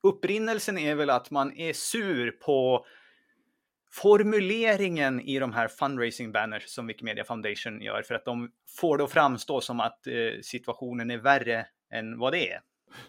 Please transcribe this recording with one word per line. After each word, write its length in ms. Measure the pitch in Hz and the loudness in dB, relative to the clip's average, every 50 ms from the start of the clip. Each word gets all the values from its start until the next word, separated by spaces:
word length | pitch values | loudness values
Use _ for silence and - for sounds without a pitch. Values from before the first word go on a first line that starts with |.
| - | 6
upprinnelsen 720 | 196 196 196 - 180 202 214 220 220 226 214 214 - 202 | 4 4 4 -2 -2 -2 -2 -2 -2 -2 -2 -2 -4 -4
är 180 | 185 151 147 151 | -2 0 0 0
väl 140 | 147 151 143 | 0 2 2
att 220 | 131 123 - - | 2 2 0 -2
man 260 | 147 143 135 139 - | -2 0 0 -2 -4
är 160 | - 165 165 147 | -6 -6 -6 -6
sur 580 | - - - - 233 214 196 165 123 120 117 | -6 -6 -4 -4 -4 -2 -2 -2 -2 -2 -4
på 540 | - _ - - 143 135 127 127 127 120 - - - - _ _ _ _ _ _ _ _ _ _ _ _ _ _ _ _ _ _ - | -6 _ 0 2 2 4 4 4 2 2 0 -4 -20 -20 _ _ _ _ _ _ _ _ _ _ _ _ _ _ _ _ _ _ -16
formuleringen 1300 | - - 202 208 208 214 208 214 208 190 185 214 226 233 226 208 190 202 185 170 160 143 135 131 123 | 4 8 8 8 8 8 4 4 2 2 2 0 2 2 2 2 2 2 0 0 2 0 0 0 -2
i 180 | 123 139 135 135 | -4 -2 -2 -2
de 140 | 135 123 113 | -2 -2 0
här 140 | 120 117 | 0 -2
fundraising 640 | 110 - - 147 139 139 127 120 117 113 - 123 113 | -2 0 -2 -2 -2 0 -2 -2 -4 -4 -6 -10 -4
banners 360 | 107 110 107 110 107 104 - | -2 -2 -2 -2 -6 -10 -10
som 200 | - - - 120 | -12 -12 -12 -10
Wikimedia 360 | 113 107 - - 110 107 107 107 | -10 -10 -8 -8 -8 -6 -6 -6
Foundation 580 | - 117 113 104 107 104 - - 117 107 107 | -8 -8 -6 -6 -6 -6 -6 -8 -10 -10 -10
gör, 200 | 107 107 104 107 | -8 -6 -6 -6
för 140 | 110 - 120 | -6 -4 -6
att 100 | 110 _ | -6 _
de 260 | - 120 120 120 120 _ _ _ - - | -6 -6 -6 -6 -10 _ _ _ -20 -8
får 200 | - - 170 147 | -2 0 2 2
det 60 | 143 147 | 2 2
att 80 | - | 2
framstå 500 | - 165 151 139 127 113 - - 151 131 | 4 6 6 6 4 0 -4 -4 -4 -4
som 180 | - - 123 120 | -2 -4 -4 -2
att, 280 | 113 113 - _ _ | -2 -2 -4 _ _
eh, 340 | 131 123 120 113 113 110 107 | -6 -4 -2 -2 -2 -4 -6
situationen 720 | 110 - - 123 - - 147 - 135 123 120 120 117 120 | -12 -10 -12 -10 -8 -8 -8 -8 -8 -8 -8 -6 -6 -6
är 60 | 120 | -6
värre 480 | 117 110 139 139 139 120 117 117 113 113 - _ _ _ _ - | 0 4 4 4 4 4 0 -2 -2 -4 -8 _ _ _ _ -10
än 260 | 113 110 110 117 117 | -8 -8 -8 -8 -2
vad 140 | 120 131 151 | -2 0 0
det 180 | 175 143 90 | 0 -2 -4
är. 80 | 87 87 _ _ _ _ _ _ - - - | -6 -10 _ _ _ _ _ _ -20 -20 -20